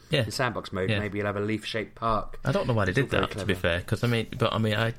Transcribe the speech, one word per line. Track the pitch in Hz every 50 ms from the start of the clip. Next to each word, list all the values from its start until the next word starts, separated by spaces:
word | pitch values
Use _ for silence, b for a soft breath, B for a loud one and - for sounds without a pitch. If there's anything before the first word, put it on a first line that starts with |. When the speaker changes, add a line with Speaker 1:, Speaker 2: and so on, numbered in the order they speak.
| - -
Speaker 1:
Yeah. | - 143 117
Speaker 2:
in | 101
sandbox | - - 135 123 101 98 90 - -
mode. | 95 95 95
Speaker 1:
Yeah. | 110 104
Speaker 2:
Maybe | 104 104 92 104
he'll | 101
have | 104 101 101
a |
leaf-shaped | 104 107 110 104 - - - 113 104 - -
park. | - 113 113 110 104 - - - - -
Speaker 1:
I | - 135
don't | 202 185 127
know | 120
why | 113 101
they | 95
Speaker 2:
It's | 92 135
all | 139
Speaker 1:
did | -
Speaker 2:
very | - 87 -
Speaker 1:
that, | - -
to | 107 92
be | 95 92
Speaker 2:
clever. | 90
Speaker 1:
fair, | - 90 85 87
'cause, | - - 110 - -
I |
mean, | 120 117 113 - - - -
but, | 120 110 -
I | 104
mean, | 110 110 104
I, | 107 113 113 117